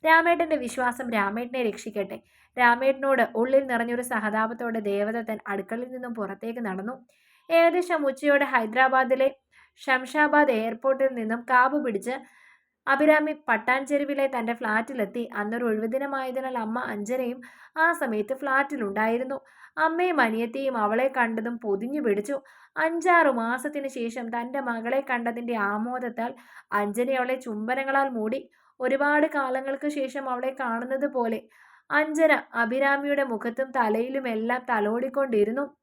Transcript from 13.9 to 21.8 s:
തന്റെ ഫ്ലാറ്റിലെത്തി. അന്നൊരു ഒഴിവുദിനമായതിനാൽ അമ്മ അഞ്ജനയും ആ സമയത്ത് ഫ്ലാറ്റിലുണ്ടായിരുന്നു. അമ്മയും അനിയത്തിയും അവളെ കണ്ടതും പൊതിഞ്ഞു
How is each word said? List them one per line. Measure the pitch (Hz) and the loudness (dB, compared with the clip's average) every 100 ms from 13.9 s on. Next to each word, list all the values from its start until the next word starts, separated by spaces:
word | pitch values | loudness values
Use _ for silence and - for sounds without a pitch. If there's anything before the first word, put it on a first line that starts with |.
| 285 277 277 277 | -2 0 0 0
തന്റെ | 262 226 | 0 -4
ഫ്ലാറ്റിലെത്തി. | 233 233 214 226 262 202 240 233 | -4 -2 -2 -2 -4 -4 -4 -8
അന്നൊരു | - 208 233 | -6 -4 -2
ഒഴിവുദിനമായതിനാൽ | 240 214 226 262 277 269 262 254 262 254 | -2 -2 -2 -4 -4 -4 -4 -6 -4 -6
അമ്മ | 220 226 | -4 -6
അഞ്ജനയും | 247 208 208 254 247 247 - - - - | -6 -8 -4 -4 -4 -8 -14 -20 -16 0
ആ | 330 | 2
സമയത്ത് | 339 269 214 208 | 2 -2 -2 -4
ഫ്ലാറ്റിലുണ്ടായിരുന്നു. | 269 285 269 277 285 208 196 220 233 254 269 _ _ - - | -4 0 0 0 -2 -4 0 0 0 -4 -8 _ _ -16 -2
അമ്മയും | 320 330 359 320 | 0 2 0 2
അനിയത്തിയും | 240 220 233 269 269 254 | 2 2 -4 -4 -4 0
അവളെ | 208 220 262 | 0 2 0
കണ്ടതും | 262 233 226 220 233 | 0 -2 -2 -6 -6
പൊതിഞ്ഞു | 220 196 | -4 -4